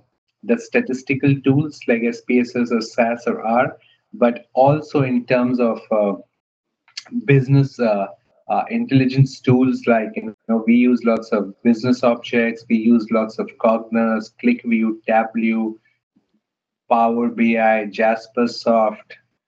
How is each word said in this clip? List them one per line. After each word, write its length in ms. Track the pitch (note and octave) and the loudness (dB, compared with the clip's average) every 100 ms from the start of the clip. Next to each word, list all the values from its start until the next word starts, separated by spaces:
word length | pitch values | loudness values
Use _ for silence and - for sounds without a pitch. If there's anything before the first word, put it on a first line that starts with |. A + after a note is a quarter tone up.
| _ _ _ _ | _ _ _ _
the 160 | G#2 A#2 | -4 -4
statistical 800 | - B2 - C3 - C3 C#3+ C#3 | 0 -2 -2 -6 -4 -2 0 2
tools 380 | C3+ C#3 D#3 - - | 2 0 0 -6 -2
like 160 | A#2 | -2
S 160 | A#2 A#2 | -2 -4
P 220 | - B2 | -2 0
S 120 | A#2+ | 0
S 160 | B2 A#2+ | -2 -2
or 120 | A#2 | -2
sas 460 | A2 - A2+ A#2+ A#2+ | -4 -2 -2 -2 -6
or 140 | - | -6
R, 360 | A2 B2 C#3+ - _ _ _ | -2 0 0 -4 _ _ _
but 340 | G#2+ A#2+ A#2+ - | 0 0 0 -4
also 500 | - C#3 D3+ D3 D3+ | 2 2 2 0 -2
in 220 | C3 B2 - | 0 0 0
terms 360 | B2+ B2 B2 | 0 2 0
of, 180 | A#2 A2 - | 0 -2 -2
uh, 260 | G#2+ G2+ - - _ _ _ _ _ _ - - A#2+ | 0 0 -2 -10 _ _ _ _ _ _ -20 -10 -6
business, 560 | - C#3 B2+ C#3 C3+ - | 2 2 4 2 2 0
uh, 280 | A#2 G2+ F#2+ - _ _ - | -2 0 -4 -10 _ _ -4
uh, 160 | G2+ - | -4 -2
intelligence 720 | A#2 A#2 C3+ B2+ C3+ C3+ - | -4 0 2 2 2 0 0
tools 480 | - B2+ C3 A#2+ A#2+ | 0 2 2 0 0
like, 240 | A2+ G#2+ A2 | 0 0 -8
you 200 | A2 - - | -12 -10 -4
know, 160 | A2+ A2+ | -2 2
we 80 | A#2+ | 4
use 280 | B2 A#2+ | 4 2
lots 280 | A#2 A2+ - | 0 -2 -2
of 280 | G#2+ G2 - | -4 -4 -4
business 400 | A#2+ A2 B2 B2 | -2 0 0 0
objects, 600 | B2 A#2+ - A#2+ A#2 A#2 - | 0 0 -2 -2 -2 -4 -2
we 80 | A2+ | 0
use 300 | A2+ A#2 G#2+ | 2 2 2
lots 300 | A2+ A2 - | -2 -2 -6
of 100 | G#2 - | -10 -2
Cognos, 760 | A2+ A2+ - A2+ A2+ A2 G#2+ _ | 0 0 -2 -2 -2 -2 -6 _
ClickView, 600 | B2 A#2+ A#2+ A2+ A2 A2 - | -2 -2 0 0 0 -4 0
Tableau, 680 | A2 A2 A#2 A2+ A2+ A2 A2 _ _ _ _ _ _ _ _ _ _ - | 0 0 -2 -2 -2 -4 -8 _ _ _ _ _ _ _ _ _ _ -2
Power 420 | A#2+ A#2 A#2 A#2+ | 0 0 0 -2
B 280 | A2+ A2+ A2+ | 0 0 2
I, 280 | A2 A2 G#2 | 2 0 -2
Jaspersoft, 1300 | F#2+ A2 A2 - B2 A#2+ - A#2+ A2+ G#2+ G#2+ - - _ _ | -2 0 0 -4 -4 -4 -2 0 2 0 -4 -16 -20 _ _